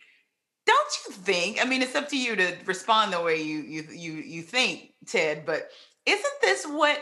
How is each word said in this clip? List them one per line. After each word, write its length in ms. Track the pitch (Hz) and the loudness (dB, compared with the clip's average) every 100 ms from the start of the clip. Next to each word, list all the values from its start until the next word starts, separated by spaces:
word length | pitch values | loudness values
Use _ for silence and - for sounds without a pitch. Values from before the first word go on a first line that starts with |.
| - _ _ _ _ _ - | -20 _ _ _ _ _ 4
Don't 300 | 523 605 - - | 4 2 -4 -10
you 60 | |
think, 440 | 214 190 180 180 214 | -6 0 0 0 0
I 60 | 254 | 0
mean, 160 | 262 | 2
it's 140 | 254 294 | 0 -2
up 120 | 277 | -2
to 80 | 277 | -2
you 180 | 240 202 | 0 2
to 200 | 180 175 - | 0 0 -6
respond 460 | 180 - 220 202 | -4 2 4 4
the 100 | 175 | 0
way 200 | 170 160 | 2 0
you, 180 | 156 156 | 0 -6
you, 220 | 127 156 156 | -6 -10 -12
you, 220 | 170 170 | -12 -10
you 280 | 156 - 165 | -10 -10 -12
think, 500 | 160 247 226 151 - _ - | -4 0 0 -2 -12 _ -4
Ted, 360 | 196 156 156 160 | 0 0 0 -4
but 240 | 151 - - - _ - | -4 -6 -16 -20 _ 0
isn't 280 | 403 571 571 | 0 0 2
this 240 | 427 381 302 | 2 2 -2
what 340 | 294 294 294 | 2 2 2